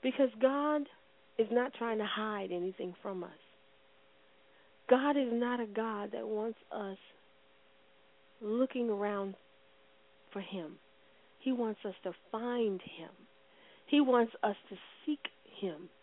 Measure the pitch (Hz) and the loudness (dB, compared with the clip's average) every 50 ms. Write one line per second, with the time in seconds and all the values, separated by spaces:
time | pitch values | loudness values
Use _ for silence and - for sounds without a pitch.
0 | - 262 254 - 277 247 220 220 247 262 269 285 285 302 302 302 285 - - - | -2 -2 2 2 2 2 2 2 2 2 4 2 2 2 2 0 -2 -4 -10 -20
1 | - - - - - - - - 226 214 233 240 247 254 - - 233 233 226 220 | -20 -20 -20 -20 -20 -12 0 0 0 4 4 2 2 0 -2 -4 -4 -2 -2 -2
2 | 208 202 - 214 214 220 214 202 196 190 180 175 175 185 185 - 180 180 180 - | -2 -2 -2 -4 -4 -4 -4 -4 -4 -4 -4 -2 -4 -4 -4 -6 -8 -8 -8 -8
3 | - 202 196 185 175 180 - - - - - _ _ _ _ _ _ _ _ - | -8 -8 -6 -6 -8 -10 -12 -18 -20 -20 -20 _ _ _ _ _ _ _ _ -20
4 | - - _ _ _ _ _ - _ - - - - - - _ _ - 247 254 | -20 -20 _ _ _ _ _ -20 _ -20 -20 -20 -20 -20 -20 _ _ 6 6 6
5 | 269 294 294 285 262 240 233 233 240 240 247 240 233 214 202 220 220 226 220 208 | 8 4 4 4 2 2 2 0 2 0 0 -2 -2 -4 -2 -2 -2 -2 -2 -4
6 | 202 208 208 233 226 220 214 208 214 233 226 - - _ - - 208 196 190 - | -6 -6 -6 -6 -4 -4 -4 -2 -2 -4 -6 -8 -12 _ -8 -6 -6 -6 -8 -10
7 | - - - - _ - _ _ _ _ _ _ _ _ _ _ _ _ _ _ | -14 -20 -20 -20 _ -20 _ _ _ _ _ _ _ _ _ _ _ _ _ _
8 | _ _ _ _ _ _ _ - 226 208 220 240 262 262 - 254 240 233 208 202 | _ _ _ _ _ _ _ -10 -4 -2 2 2 2 2 2 -2 0 0 0 0
9 | 202 208 208 202 196 196 190 - _ _ _ _ _ _ _ _ - _ _ _ | 0 -2 -2 -2 -4 -6 -8 -10 _ _ _ _ _ _ _ _ -20 _ _ _
10 | _ _ _ _ - - - 202 190 - 196 190 165 151 - - _ - _ _ | _ _ _ _ -20 -10 -8 -8 -8 -6 -6 -8 -8 -8 -12 -16 _ -20 _ _
11 | - - - - - - - _ - 262 262 240 233 220 214 - - 208 180 - | -20 -20 -20 -20 -20 -20 -20 _ -2 -2 0 0 0 -2 -4 -4 -6 -8 -8 -6
12 | - 185 180 - - - - 220 233 240 247 247 226 214 196 185 - - - - | -8 -8 -8 -8 -14 -10 -8 -6 -4 -2 0 2 2 2 0 -2 -6 -12 -14 -14
13 | 165 - - - - - _ - - _ - - - - - - - - - 285 | -16 -16 -18 -20 -20 -20 _ -20 -20 _ -20 -20 -20 -20 -20 -20 -2 4 4 6
14 | 285 254 247 240 233 226 - - - 214 202 - - - 202 180 - - - - | 6 8 6 6 6 4 0 -2 0 0 -2 -2 -8 -16 -16 -16 -16 -20 -20 -10
15 | - - 302 - _ - - - _ - - - 202 185 160 151 180 175 - - | -4 -4 -4 -4 _ -14 -14 -14 _ -20 -10 -6 -6 -6 -6 -6 -12 -18 -20 -20